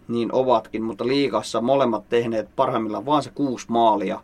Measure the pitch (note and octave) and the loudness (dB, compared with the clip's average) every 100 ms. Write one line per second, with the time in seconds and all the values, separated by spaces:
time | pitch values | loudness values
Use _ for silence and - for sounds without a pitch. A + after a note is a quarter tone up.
0 | - A#2 A2+ B2 B2+ A2+ - A2 A2 G#2 | -6 -4 0 0 2 2 0 -6 -6 -4
1 | A#2+ C#3 C3+ G#2+ - A2+ A#2 C#3 B2+ G#2+ | -2 0 0 -2 -2 -2 2 2 2 0
2 | - A#2+ A#2 A2+ G#2 - C3 B2+ A2 G#2+ | 0 0 0 -2 -4 -2 0 0 -2 -4
3 | B2 D3+ C3+ - C#3+ A#2 - A2+ A#2 G#2 | 0 0 -2 -4 -4 -4 -2 2 4 4
4 | F#2+ - | 0 -6